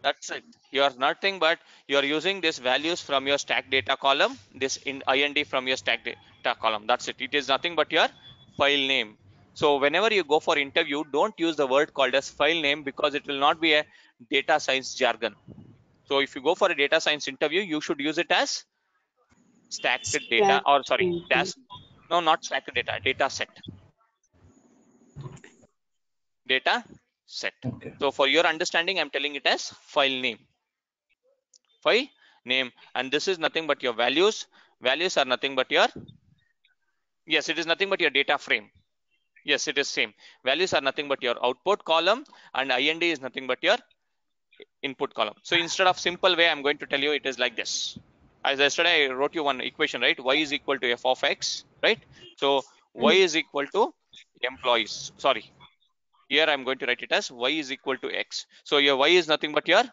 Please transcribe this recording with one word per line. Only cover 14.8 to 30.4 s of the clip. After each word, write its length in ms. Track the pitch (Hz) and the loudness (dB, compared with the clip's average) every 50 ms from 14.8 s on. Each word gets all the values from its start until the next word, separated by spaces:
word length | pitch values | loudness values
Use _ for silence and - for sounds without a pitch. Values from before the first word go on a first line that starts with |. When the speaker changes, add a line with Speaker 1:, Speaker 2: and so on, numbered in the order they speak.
| 127 - - | -4 -6 -2
Speaker 1:
jargon. 400 | - 127 120 113 107 117 107 - _ _ - - - - - - _ _ _ _ _ _ | 0 0 0 2 0 -4 -6 -6 _ _ -20 -20 -20 -20 -20 -20 _ _ _ _ _ _
So 140 | _ 143 139 | _ 0 0
if 160 | 139 - - | 0 -2 -4
you 60 | 147 | -2
go 140 | 123 151 180 | 0 0 2
for 160 | - 208 180 | 2 2 0
a 40 | 170 | 2
data 240 | 139 143 139 156 160 | 0 2 2 2 2
science 280 | - 165 151 147 - | 2 0 -2 -2 -4
interview, 340 | 143 135 - 165 147 151 185 | -10 -4 -2 -2 0 0 -2
you 180 | 214 180 151 151 | -2 -2 -4 -4
should 200 | 147 - 170 139 | -2 -4 -4 -2
use 180 | 139 156 156 | -2 -4 -2
it 140 | 160 170 - | -2 -2 0
as 340 | 180 202 277 277 - - - _ _ _ _ _ _ _ _ _ _ _ _ _ _ _ _ _ _ _ _ _ | 0 0 0 -2 -4 -8 -10 _ _ _ _ _ _ _ _ _ _ _ _ _ _ _ _ _ _ _ _ _
stacked 420 | - - - 139 123 127 - - | -12 -4 -2 -2 -2 -2 -2 -4
data, 340 | - 147 131 - 120 113 208 | -4 -4 -2 0 2 4 4
Speaker 2:
Stacked 220 | 196 143 143 - | 6 4 4 4
Speaker 1:
or 160 | 139 143 139 127 | 4 4 4 4
sorry, 280 | - 131 123 - 180 | 0 0 0 2 0
Speaker 2:
data. 140 | 175 170 165 - | -2 -4 -2 0
Speaker 1:
das-, 280 | 131 127 143 - - _ _ _ - - - _ _ _ _ _ | 0 0 0 -2 -6 _ _ _ -20 -20 -20 _ _ _ _ _
no, 100 | 165 175 | -2 2
not 240 | 170 156 160 170 - | 4 2 2 2 0
stacked 300 | - 151 139 - - 139 | -6 -6 -6 -6 -4 -6
data, 260 | 196 - - 110 110 101 | -4 -4 -4 -6 -2 -2
data 260 | 131 131 - 143 131 | -2 0 0 0 -2
set. 200 | - - - - _ - - - - - _ _ _ _ _ _ _ _ _ _ _ _ _ - _ _ _ _ _ _ _ _ _ _ _ _ _ - - - - - - - _ _ _ _ _ _ _ _ _ _ _ _ _ _ _ _ _ _ _ | 0 -6 -8 -8 _ -20 -18 -18 -18 -18 _ _ _ _ _ _ _ _ _ _ _ _ _ -20 _ _ _ _ _ _ _ _ _ _ _ _ _ -18 -18 -16 -18 -18 -20 -20 _ _ _ _ _ _ _ _ _ _ _ _ _ _ _ _ _ _ _
Data 360 | - 131 131 _ 165 202 240 233 - - - _ _ _ _ _ | -2 -2 0 _ 0 -2 -2 -4 -10 -20 -20 _ _ _ _ _
set. 280 | _ - - - 104 _ _ - | _ -14 -8 -8 -8 _ _ -10
Speaker 3:
Okay. 280 | 123 120 117 - 117 - - | -10 -10 -8 -16 -18 -8 -2
Speaker 1:
So 120 | 147 139 | -2 -2
for 160 | 131 - 143 | 2 2 2
your 180 | 135 139 160 175 | 4 4 4 2
understanding, 540 | 170 160 160 - - - 170 170 185 196 180 | 2 0 -2 -4 -2 -2 -2 -2 -2 -2 -2
I'm 100 | 151 143 | -4 -4
telling 260 | - 143 139 147 143 | -4 -6 -6 -4 -8
it 120 | 139 - | -2 0
as 220 | 165 208 - - - | 0 0 0 -4 -12
file 400 | - - _ - - 151 139 135 | -14 -18 _ -4 0 2 2 2
name. 300 | 135 127 127 123 107 - | 0 -2 -4 -4 -6 -6